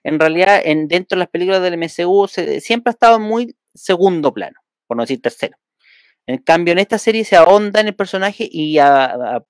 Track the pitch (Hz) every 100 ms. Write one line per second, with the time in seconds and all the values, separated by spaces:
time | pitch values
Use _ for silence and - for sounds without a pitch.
0 | - 151 160 165 190 202 - 156 151 175
1 | 185 185 175 170 180 190 180 170 165 -
2 | 175 196 196 - 151 143 - 233 240 226
3 | 233 226 214 226 240 - _ _ - 175
4 | 190 170 143 107 - - _ _ - 117
5 | 117 127 120 - - _ _ _ _ _
6 | _ _ - 131 - 165 170 175 202 214
7 | - 220 214 180 165 202 208 214 214 208
8 | 190 190 196 202 220 165 156 151 143 139
9 | 131 123 117 117